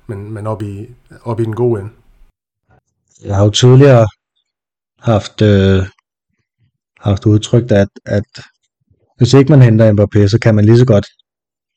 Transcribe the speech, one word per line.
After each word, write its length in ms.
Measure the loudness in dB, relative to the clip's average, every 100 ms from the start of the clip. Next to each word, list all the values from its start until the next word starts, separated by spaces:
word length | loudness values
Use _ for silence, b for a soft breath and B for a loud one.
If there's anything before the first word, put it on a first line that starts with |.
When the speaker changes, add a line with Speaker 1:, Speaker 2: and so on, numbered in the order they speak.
| -18
Speaker 1:
men, 280 | -16 -14
men 120 | -14 -12
op 160 | -10
i, 240 | -12 -14 -18 -20 _ -20
op 160 | -12 -8
i 40 |
den 100 | -8
gode 260 | -4 -4 -4
ende. 100 | -10 _ _ _ _ _ _ _ _ _ _ _ _ _
Speaker 2:
Jeg 120 | -8 -2
har 80 |
jo 60 | -2
tidligere 560 | 0 2 4 4 4 2 -4 _ _ _ _ _ _ _ _
haft, 440 | -4 -4 -4 -2
øh, 440 | 0 2 0 -2 -4 _ _ _ _ _ _ _ _ _ _ _
haft 260 | -6 -4 0
udtrykt, 460 | -2 0 -4 -2
at, 160 | -2 -2 -8 -8
at 180 | -8 -8 -16 -20 _ _ _ _ _ _ -4
hvis 160 | 0
ikke 180 | 2 4
man 100 | 4
henter 300 | 4 4 2
Mbappé, 360 | 2 0 0 0
så 100 | 0
kan 120 | 0
man 100 | 0
lige 140 | 2 2
så 60 |
godt 220 | 2 0 -2 _ _ _ _ _ _